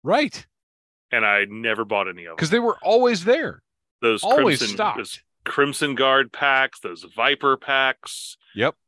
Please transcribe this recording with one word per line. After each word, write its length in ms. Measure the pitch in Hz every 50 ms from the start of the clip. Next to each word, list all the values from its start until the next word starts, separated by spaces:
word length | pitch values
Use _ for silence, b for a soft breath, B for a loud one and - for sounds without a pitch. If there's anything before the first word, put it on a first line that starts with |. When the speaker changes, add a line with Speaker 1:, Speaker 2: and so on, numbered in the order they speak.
| -
Speaker 1:
Right. 420 | 139 196 285 302 - - - - _ _ _ _ _ _ _ _ _ _ _ _ _
Speaker 2:
And 140 | - 120 110
I 200 | 104 101 101 101
never 380 | 101 104 110 113 113 110 107 113
bought 220 | 104 110 101 95
any 180 | 92 90 87 85
of 60 | 85
them. 60 | 82
Speaker 1:
'Cause 140 | - 165 151
they 80 | 196 240
were 180 | 233 233 190 - -
always 420 | 175 220 240 247 247 233 175 170
there. 380 | 214 254 330 294 160 76 - _ _ _ _ _ _ _ _
Speaker 2:
Those 220 | 123 117 110 104 -
Speaker 1:
Always 360 | 202 247 - - 202 147 127
Speaker 2:
Crimson, 160 | 123 104 -
Speaker 1:
stocked. 200 | - 214 202 113
Speaker 2:
those 220 | - 101 - - - _ _ _ _ _
Crimson 500 | - - - 143 143 135 - 151 143 135
Guard 360 | 120 135 135 135 135 135 117
packs, 480 | - - 147 139 131 131 135 135 - -
those 240 | - 98 87 - 92 87 _
Viper 420 | 117 117 139 143 135 143 139 135
packs. 800 | 131 - - 135 135 135 131 131 _ - - - - - - - b b b b
Speaker 1:
Yep. 200 | 101 117 151 - _ _